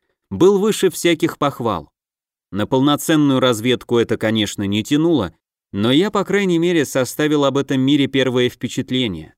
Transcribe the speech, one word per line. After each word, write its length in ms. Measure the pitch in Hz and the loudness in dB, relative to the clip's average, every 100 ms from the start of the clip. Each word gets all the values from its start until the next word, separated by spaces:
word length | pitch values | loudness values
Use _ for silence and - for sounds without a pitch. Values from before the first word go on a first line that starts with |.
| _ _ - | _ _ -8
был 300 | 95 185 202 | 2 4 4
выше 300 | 214 - 185 | 2 0 -2
всяких 480 | - 175 165 160 - | 0 -2 0 -2 -2
похвал. 520 | 143 - 117 87 69 _ _ _ _ _ _ | -4 -4 -4 -4 -8 _ _ _ _ _ _
На 160 | 98 104 | -6 -2
полноценную 720 | 131 143 143 - 156 143 131 | 2 2 2 2 2 2 2
разведку 580 | 127 107 123 117 - 120 | 2 0 0 -2 0 0
это, 180 | 110 110 | 0 0
конечно, 460 | 110 110 104 - | 0 0 -2 -4
не 220 | 98 104 | -4 -2
тянуло, 500 | 101 151 165 151 87 - _ _ _ | 0 0 2 0 -2 -8 _ _ _
но 180 | 98 113 | -2 0
я, 220 | 139 208 | 2 2
по 120 | 208 | -2
крайней 340 | 180 202 190 165 | -2 0 0 2
мере, 260 | 175 170 | 2 0
составил 600 | 131 139 123 - 151 147 | 0 -2 -4 -2 0 2
об 140 | 139 135 | 0 0
этом 220 | 135 135 | -2 0
мире 260 | 131 147 135 | 2 2 2
первое 420 | 135 131 123 123 | 0 0 0 0
впечатление. 840 | - 123 - - 127 117 82 78 | -2 -8 -6 -4 -4 -4 -6 -12